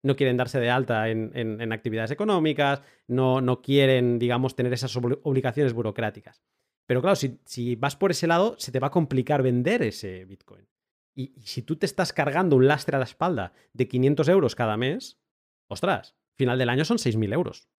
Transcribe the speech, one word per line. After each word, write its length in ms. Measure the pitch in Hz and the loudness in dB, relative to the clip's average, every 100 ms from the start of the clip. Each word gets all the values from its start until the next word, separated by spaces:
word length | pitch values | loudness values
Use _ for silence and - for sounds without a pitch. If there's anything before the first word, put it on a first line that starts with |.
No 120 | 135 135 | -2 2
quieren 220 | 135 123 | 2 2
darse 220 | 123 139 | -2 0
de 100 | 117 | 0
alta 400 | 123 127 113 110 | 0 0 0 0
en, 220 | 110 110 | -2 -4
en, 260 | - 113 107 | -6 -6 -6
en 140 | 113 | -6
actividades 380 | 113 - 110 110 | -4 -4 -4 -4
económicas, 720 | 147 208 190 156 147 143 139 - _ - | -2 0 2 2 0 0 -2 -8 _ -6
no, 340 | 123 131 131 | 0 2 2
no 200 | 123 127 | 0 -2
quieren, 580 | - 139 135 131 120 120 | 2 4 6 4 4 2
digamos, 360 | 120 120 131 - | 0 0 -2 -2
tener 160 | 123 | -2
esas 240 | 117 127 123 | -2 -4 -4
obli-, 240 | 120 131 | -2 -2
obligaciones 500 | - 131 127 127 139 | 0 0 0 0 0
burocráticas. 720 | 117 107 104 110 104 - _ _ _ _ _ _ | 0 -4 -4 -6 -6 -20 _ _ _ _ _ _
Pero 160 | 123 | 0
claro, 140 | 175 196 | 2 2
si, 240 | 135 120 _ | 0 -6 _
si 300 | - 120 117 | -8 -4 -2
vas 200 | 135 - | -2 0
por 160 | 196 | 0
ese 160 | 170 170 | 0 2
lado, 280 | 170 208 - | 2 2 -2
se 120 | - | -6
te 80 | 127 | -2
va 80 | 135 | 0
a 40 | |
complicar 500 | 180 151 131 123 147 | 0 0 0 0 2
vender 400 | 131 123 123 143 | 2 2 0 0
ese 420 | 113 - 101 92 | -2 -4 -12 -14
Bitcoin. 440 | 92 98 _ 101 101 _ _ _ _ - | -16 -20 _ -20 _ _ _ _ _ -12
Y, 180 | 127 - | -12 -12
y 60 | 107 | -12
si 160 | - | -12
tú 120 | 113 156 | -6 -4
te 120 | - | -2
estás 260 | - - | -2 -4
cargando 420 | - 147 147 185 135 | 0 0 2 4 6
un 120 | 131 | 6
lastre 280 | 147 - 139 | 4 0 -2
a 40 | |
la 60 | 123 | -4
espalda 460 | - 170 147 90 _ _ | -4 -2 -2 -6 _ _
de 140 | - 127 | -4 -2
quinientos 420 | 127 131 147 147 | 2 2 2 4
euros 260 | 190 131 - | 4 2 0
cada 220 | 117 107 | -2 0
mes, 420 | 127 196 - _ _ _ _ _ _ | -2 -4 -10 _ _ _ _ _ _
ostras, 480 | - 180 143 - _ _ _ | -6 -2 -2 -6 _ _ _
final 240 | 127 127 | 0 0
del 100 | 123 | 0
año 160 | 127 135 | 0 0
son 140 | 233 | 0
seis 180 | - 110 | 0 0
mil 160 | 107 | 0
euros. 340 | 123 180 - _ | -2 -4 -8 _